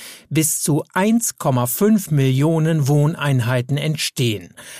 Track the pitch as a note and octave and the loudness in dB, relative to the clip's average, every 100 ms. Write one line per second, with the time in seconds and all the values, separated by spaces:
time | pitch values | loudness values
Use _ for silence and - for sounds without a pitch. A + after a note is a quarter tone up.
0 | - - - D3 D3+ - - D3 - F#3 | -16 -20 -4 -2 0 -2 -2 -2 -2 -2
1 | G#3 A#3 - - D3+ B2+ B2 - G#3 G#3+ | 2 2 0 -4 -2 0 0 0 2 2
2 | - D3 C3+ C3 D3+ E3 D#3 D#3+ C#3 D3 | 2 2 2 2 2 2 2 0 2 2
3 | D3 E3 C#3+ C3 A2+ B2+ B2 C#3+ D3 D#3 | 2 0 0 0 0 -2 -2 -4 -2 -4
4 | - - A#2+ G2+ - - - - | -6 -2 -2 -2 -8 -20 -20 -16